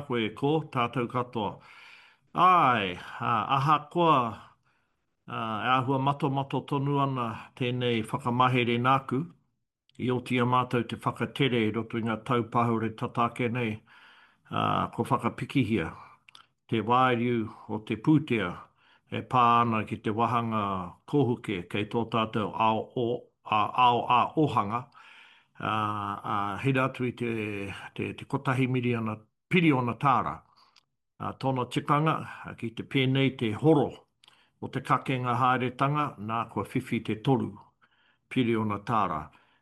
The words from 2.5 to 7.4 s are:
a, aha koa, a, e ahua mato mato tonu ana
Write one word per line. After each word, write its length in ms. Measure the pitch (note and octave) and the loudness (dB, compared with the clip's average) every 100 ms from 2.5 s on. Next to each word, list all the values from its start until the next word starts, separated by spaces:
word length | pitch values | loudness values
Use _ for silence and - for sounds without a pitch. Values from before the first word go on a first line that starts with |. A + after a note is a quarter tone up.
| F3+ C#3+ A#2 G2 F2+ - - | 8 6 4 0 -4 -10 -6
a, 120 | A#2+ A#2 - C3+ | 0 0 2 2
aha 220 | C#3 D3+ D3 | 4 2 2
koa, 260 | E3+ E3+ C#3+ A#2+ G#2+ - _ _ _ _ _ _ _ - | 2 6 6 2 -4 -16 _ _ _ _ _ _ _ -12
a, 80 | A#2+ | -6
e 340 | A2+ A2 A2 | -4 -2 2
ahua 240 | B2+ B2 C3+ | 2 2 0
mato 320 | C3+ C#3+ D#3 | 0 0 -2
mato 300 | C3+ C3+ C3+ | -2 -2 -4
tonu 400 | - C#3+ C#3 C#3+ | -2 -2 0 0
ana 260 | C#3 C3 A#2 G#2 | 0 -2 -4 -6